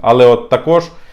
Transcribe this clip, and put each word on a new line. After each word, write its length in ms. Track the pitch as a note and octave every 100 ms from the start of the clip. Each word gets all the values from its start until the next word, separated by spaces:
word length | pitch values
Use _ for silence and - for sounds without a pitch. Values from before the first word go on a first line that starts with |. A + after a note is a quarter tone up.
Але 240 | - B2 B2
от 240 | A#2+ -
також 340 | B2 D#3 E3+ E3 - -